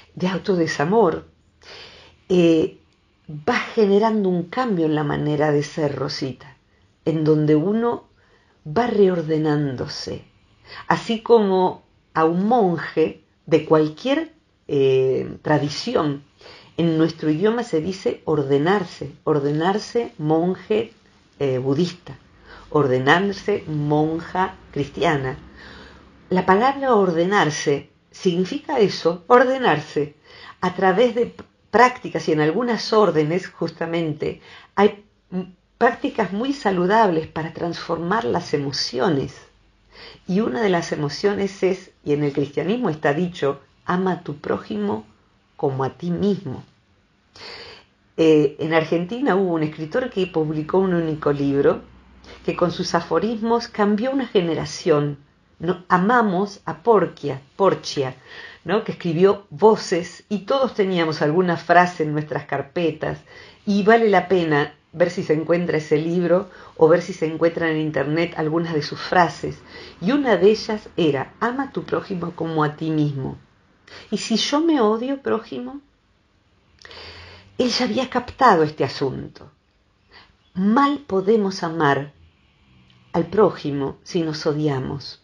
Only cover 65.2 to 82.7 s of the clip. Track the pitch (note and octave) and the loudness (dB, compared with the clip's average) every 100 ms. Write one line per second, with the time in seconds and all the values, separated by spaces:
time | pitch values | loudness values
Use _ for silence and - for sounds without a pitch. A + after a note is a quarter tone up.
65.2 | - D3+ D#3 F3 F3 D#3 D3+ D3 E3 F3 | -2 0 0 0 0 -2 0 0 0 0
66.2 | F3 F3+ G3+ - - - D#3 F3+ F3 F3+ | 2 2 0 -14 -10 2 4 4 0 -6
67.2 | D#3 D#3+ E3 E3 E3 D#3 D#3 D3 C#3 D#3+ | -4 0 0 0 -2 -2 -2 -2 -2 -2
68.2 | E3 - D#3 E3 E3 D#3 D3 D3 - F#3 | -2 -2 -2 -2 -2 -4 -4 -8 0 2
69.2 | E3 - - - - - - - F3+ C#4+ | 2 0 -10 -12 -18 -20 -20 -6 0 0
70.2 | C4+ F#3 G3 G#3+ - G#3+ - - E3 C3+ | 2 4 4 4 -2 -8 -8 -2 0 0
71.2 | - - A3+ B3+ C4+ F#3 - E3 - F3+ | -4 -6 -4 -4 -6 -8 -4 -4 -4 -8
72.2 | E3+ - E3 D#3+ D3+ D3+ D#3+ D#3 D3 C3 | -8 -6 -4 -2 -2 -2 -2 0 0 -2
73.2 | C#3 C#3 _ _ _ _ _ - - G#3 | -8 -10 _ _ _ _ _ -20 -8 -6
74.2 | - A3 - C#4+ E4 D4 G#3+ A3 B3+ C#4 | -2 -2 0 0 2 4 2 2 -2 -4
75.2 | A3+ A3 - B3 B3 C#4 _ _ _ _ | -2 -4 -4 -12 -12 -14 _ _ _ _
76.2 | _ _ _ _ _ _ - - - - | _ _ _ _ _ _ -20 -20 -20 -20
77.2 | - - - - B3+ A3 B3 G#3+ B3+ B3 | -20 -20 -10 -4 -2 0 -2 -2 -4 -6
78.2 | B3 - B3+ F3 D3+ D3+ C#3+ - C#3 C3 | -6 2 4 6 4 0 -4 -2 -4 -6
79.2 | C#3+ - - _ _ _ _ _ _ - | -12 -18 -20 _ _ _ _ _ _ -20
80.2 | _ _ _ F3+ G3 A#3+ C#4+ C#4+ - F#3+ | _ _ _ -2 2 4 2 0 -2 -2
81.2 | F#3+ A3+ G3 F#3 E3 E3 D3 C#3 D3 - | 2 2 2 -4 -6 0 2 2 -2 -14
82.2 | _ _ _ _ _ | _ _ _ _ _